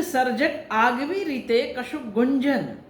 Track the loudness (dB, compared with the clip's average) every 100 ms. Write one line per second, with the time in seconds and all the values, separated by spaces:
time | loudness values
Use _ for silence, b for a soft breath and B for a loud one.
0 | 0 0 0 2 0 -2 -2 2 2 2
1 | -2 -2 -2 -4 2 2 2 -4 -8 -8
2 | -4 0 2 4 2 0 -2 -10